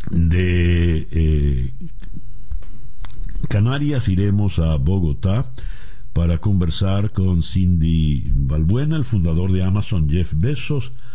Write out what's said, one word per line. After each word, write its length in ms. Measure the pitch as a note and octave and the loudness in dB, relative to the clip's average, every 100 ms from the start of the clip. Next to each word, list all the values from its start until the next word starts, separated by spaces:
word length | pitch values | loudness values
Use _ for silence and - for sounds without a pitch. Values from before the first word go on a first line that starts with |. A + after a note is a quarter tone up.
| - | 0
de, 1000 | E2+ E2 F2+ F2+ F2 E2+ F2 E2+ D#2+ - | 0 2 2 2 2 2 2 2 0 -2
eh, 640 | E2 D#2 D2+ C#2+ B1+ B1+ - - - - - - - - - - - - - - - - - - | 0 2 2 2 0 -2 -2 -4 -4 -2 -2 -2 0 0 0 0 0 0 0 0 0 0 0 0
Canarias 600 | G#2 A2+ C#3+ D3 C3+ - | 2 0 0 0 0 0
iremos 500 | F2+ G2+ G2+ G2+ E2+ | 0 2 2 0 0
a 180 | D#2+ D2+ | 0 2
Bogotá 720 | C#2+ F#2+ E2 C2+ F#2 G#2+ - - - - - - - | 0 0 0 0 0 0 -2 -4 -2 -2 -2 -2 -2
para 260 | - E2+ E2 | 0 0 0
conversar 760 | G#2 G2 F2 - F#2+ G2 G#2 | 0 0 0 -2 -2 0 -2
con 300 | - F#2 E2+ | 0 0 0
Cindy 880 | D2+ F#2+ F2+ F2 D#2+ D#2+ D2+ C#2 - | 0 0 2 2 2 2 2 0 0
Balbuena. 600 | C#2 C2+ D2+ D#2+ A2+ D3+ D#3+ | 0 2 0 0 0 0 -2
El 80 | |
fundador 480 | B2 G#2 E2+ D#2+ F#2 | 0 0 2 0 0
de 100 | F#2 | 0
Amazon, 480 | F#2 G#2 F#2 F#2 D2+ | 0 0 0 0 0
Jeff 240 | E2+ E2+ | 0 0
Bezos, 580 | D2+ A#2+ D3 - C#3+ - - - | 0 0 -2 -2 -2 -2 -4 -4